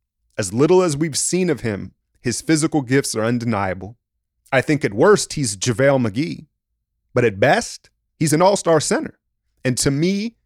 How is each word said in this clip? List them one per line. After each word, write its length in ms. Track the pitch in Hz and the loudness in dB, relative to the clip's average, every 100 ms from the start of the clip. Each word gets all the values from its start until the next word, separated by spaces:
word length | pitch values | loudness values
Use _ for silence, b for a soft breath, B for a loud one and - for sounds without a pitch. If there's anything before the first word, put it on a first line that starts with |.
| _ _ _ - | _ _ _ -8
As 160 | 95 | -4
little 300 | 113 160 185 | 0 2 4
as 140 | 180 139 | 2 -2
we've 200 | 165 - | -4 -4
seen 320 | - 180 180 | -4 -2 -2
of 120 | 123 | -2
him, 340 | 117 98 95 _ _ _ | -4 -6 -10 _ _ _
his 220 | 123 - | -6 -4
physical 400 | - 156 156 156 | 0 0 0 -2
gifts 320 | 120 135 - | 0 0 0
are 100 | 113 | -2
undeniable. 720 | 113 120 117 101 98 92 95 - _ _ _ _ _ | -2 -2 -2 -2 -2 -6 -12 -18 _ _ _ _ _
I 80 | 135 | 0
think 240 | - 143 | 0 0
at 100 | 120 | -2
worst, 380 | 101 190 196 - | 2 4 4 0
he's 240 | 151 120 98 | -4 -6 -4
JaVale 480 | 127 113 139 135 | -2 2 2 2
McGee. 420 | 113 104 165 - - _ _ _ _ _ _ | 0 -2 -6 -8 -16 _ _ _ _ _ _
But 120 | 123 | 0
at 160 | 117 98 | 0 2
best, 500 | 127 208 - - _ _ _ - | 2 2 -2 -10 _ _ _ -4
he's 160 | 160 | 0
an 100 | 151 | 4
all-star 380 | 185 202 175 156 | 4 2 2 2
center. 380 | - 175 - - _ _ _ _ | 2 -2 -4 -14 _ _ _ _
And 120 | 131 120 | -4 -2
to 120 | 143 | -2
me, 460 | 139 175 196 226 - | 0 0 -2 -6 -12